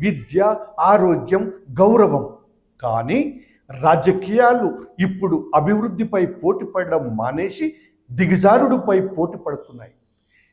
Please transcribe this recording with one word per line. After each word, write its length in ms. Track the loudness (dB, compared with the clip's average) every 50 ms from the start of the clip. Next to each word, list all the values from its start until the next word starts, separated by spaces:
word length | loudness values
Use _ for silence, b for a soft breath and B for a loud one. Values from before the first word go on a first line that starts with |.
విద్య, 560 | -4 -4 -4 -4 -8 -4 -2 0 0 0 0 -2 -8 -14 -6 -2
ఆరోగ్యం, 720 | 2 4 4 4 4 2 2 0 0 -2 -2 0 0 -4 -8 -14 -18 -14
గౌరవం. 580 | 0 2 4 6 6 6 4 4 4 -2 -4 -8 -14 -20 _ _ _ _ _ _ _ _ -6
కానీ 580 | -4 -4 -2 -2 -2 -2 -2 -2 -4 -8 B B B B B B _ -14 -2
రాజకీయాలు 1040 | 2 2 2 4 4 0 0 0 -2 -2 0 2 4 4 4 2 0 -2 -4 -6 -14 -18 -4 -4
ఇప్పుడు 500 | -4 -2 -2 -4 -2 -2 -2 -2 -4 0 0
అభివృద్ధిపై 720 | 0 2 2 0 0 -2 -4 -4 -6 -6 -2 0 -2 -2
పోటీ 380 | -2 -4 -4 -2 -2 -2 -2 -6
పడడం 520 | -8 -6 -6 -4 -2 -2 -4 -4 -4 -6
మానేసి 580 | -6 -6 -4 -4 -6 -6 -6 -6 -6 -8 -8 -8 b b b b b _ _
దిగజారుడుపై 960 | -4 -2 0 2 2 4 6 6 6 6 4 2 0 0 0 0 0 0 0
పోటీ 320 | -2 -2 -4 -4 -4 -4 -8
పడుతున్నాయి. 520 | -8 -8 -8 -8 -12 -18 -20 -20 -20 -20 _ _ _ _ _ _ _ _ _ _ _ _